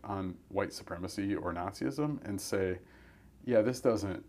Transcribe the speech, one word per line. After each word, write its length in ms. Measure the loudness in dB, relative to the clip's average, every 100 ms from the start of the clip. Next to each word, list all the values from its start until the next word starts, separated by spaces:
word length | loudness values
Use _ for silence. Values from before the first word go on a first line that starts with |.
on 320 | -6 -4 -4 -6 -4
white 220 | 0 0
supremacy 640 | -4 -8 -6 -4 -2 0
or 180 | 0 0
Nazism 720 | -2 -4 -2 -4 0 -2 -2
and 160 | -4 -6
say, 380 | -2 2 2 0 -6 -20 -20 -20 -20 -12
"Yeah, 160 | 2 6
this 200 | 6 4
doesn't 440 | 4 4 0 -4